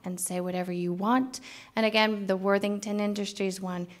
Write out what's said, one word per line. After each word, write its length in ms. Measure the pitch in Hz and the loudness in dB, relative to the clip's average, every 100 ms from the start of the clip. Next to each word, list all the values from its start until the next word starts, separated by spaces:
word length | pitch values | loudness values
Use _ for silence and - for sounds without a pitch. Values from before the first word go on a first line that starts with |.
and 160 | 180 180 | -8 -6
say 200 | - 180 | -4 -2
whatever 320 | 180 180 180 | -2 -2 -2
you 200 | 175 175 | -2 -2
want, 480 | 175 208 262 262 - - - - | 0 2 2 2 -6 -14 -18 -6
and 120 | 226 220 | 0 4
again, 400 | 220 220 208 190 | 4 4 2 0
the 100 | 190 | 2
Worthington 640 | 196 196 202 208 208 208 | 4 4 2 -2 -2 0
Industries 600 | 208 208 202 - 190 190 | 0 0 -4 -2 -2 -2
one, 280 | 185 180 175 - | -6 -6 -6 -8